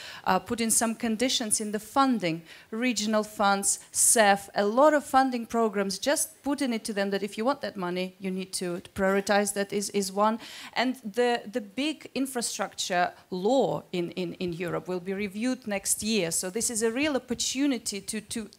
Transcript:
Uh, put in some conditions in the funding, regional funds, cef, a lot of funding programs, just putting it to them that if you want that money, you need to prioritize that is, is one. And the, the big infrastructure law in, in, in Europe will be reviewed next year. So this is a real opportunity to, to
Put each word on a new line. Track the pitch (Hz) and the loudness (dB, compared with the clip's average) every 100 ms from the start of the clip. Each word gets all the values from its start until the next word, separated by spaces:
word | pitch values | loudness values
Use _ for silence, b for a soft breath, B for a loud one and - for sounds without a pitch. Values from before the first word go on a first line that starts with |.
| B B | B B
Uh, | - 185 | 0 0
put | 185 226 | 0 -2
in | 226 | 2
some | 220 226 220 | 2 0 -2
conditions | 233 220 254 - 220 202 | -2 0 0 0 0 -2
in | 214 | -2
the | 208 | -6
funding, | - 277 269 233 180 165 170 B B | -2 2 4 4 0 -2 -8 B B
regional | 220 254 208 208 214 | -2 0 0 0 0
funds, | 214 - 202 196 196 - B | 0 0 2 4 0 -2 B
cef, | - - 240 208 196 - - | 2 4 6 6 6 2 0
a | |
lot | 202 226 302 | 2 6 6
of | 294 | 6
funding | 277 262 269 247 226 | 4 2 4 0 -2
programs, | 233 226 196 196 185 | 0 2 2 -2 0
just | 254 302 - - | 0 0 0 -6
putting | - 285 269 | -4 0 0
it | 226 226 | -2 -2
to | |
them | 202 196 | -2 0
that | 196 | 0
if | 208 214 | -4 -2
you | |
want | 226 285 | -2 -2
that | 208 196 | -4 -6
money, | 180 180 185 185 | -4 -2 -4 -6
you | 190 | -6
need | 185 185 | -4 -6
to | - 180 175 - | -6 -4 -6 -8
prioritize | - 190 196 196 202 208 | 0 2 2 4 2 2
that | 208 202 | -2 -2
is, | 208 202 | -2 -2
is | 202 185 | -2 -2
one. | 190 214 226 B B B - | 2 2 0 B B B -2
And | 247 254 | -2 -2
the, | 214 196 240 240 233 | -6 0 2 2 -2
the | 247 | -8
big | 208 220 294 302 - 247 | -8 -4 -4 -4 -8 -4
infrastructure | 262 240 220 - 190 - - 180 175 - B | -4 -4 -6 -4 -6 -4 -2 2 0 -2 B
law | 185 196 269 190 160 - | -2 2 4 4 0 -4
in, | 180 175 | -4 -4
in, | - 170 - | -4 -6 -4
in | 180 | -6
Europe | 165 175 160 160 | -4 -4 -4 -4
will | 185 | -6
be | 175 196 208 | -4 -4 -4
reviewed | 196 247 254 220 | -2 -2 -2 -4
next | 202 - - | -4 -2 -2
year. | 208 220 170 | 0 0 2
So | 170 185 | -2 -4
this | 202 - | -4 -2
is | 226 | 0
a | 226 | 0
real | 226 311 262 | 2 0 0
opportunity | - 226 - 254 285 240 - 196 | -4 -4 -4 0 0 0 -4 -8
to, | - 220 | -6 -8
to | 214 240 208 | -6 -8 -8